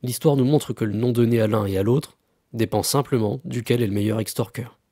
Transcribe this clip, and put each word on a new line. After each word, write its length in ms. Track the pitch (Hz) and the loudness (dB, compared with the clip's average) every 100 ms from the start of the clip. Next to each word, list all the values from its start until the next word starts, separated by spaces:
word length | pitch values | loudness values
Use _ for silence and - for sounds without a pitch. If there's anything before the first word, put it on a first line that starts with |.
L'histoire 340 | 123 123 160 139 | -6 0 0 2
nous 80 | |
montre 280 | 127 147 - | 4 2 0
que 120 | 117 | -4
le 100 | 107 | -2
nom 180 | 104 123 | 0 0
donné 280 | 117 117 117 | 2 4 4
à 60 | 110 | 2
l'un 200 | 110 101 | 2 0
et 100 | 95 | 0
à 60 | |
l'autre 340 | 98 131 - _ _ _ _ | 2 0 0 _ _ _ _
dépend 300 | 113 110 107 | -4 0 0
simplement 580 | 98 139 139 131 107 131 | 0 0 0 0 -2 -4
duquel 380 | - 120 113 120 | -8 -8 -2 0
est 40 | 113 | 0
le 60 | |
meilleur 280 | 101 104 107 | 0 0 -2
extorqueur. 580 | 107 - 117 - - _ _ | -4 -4 -6 -6 -14 _ _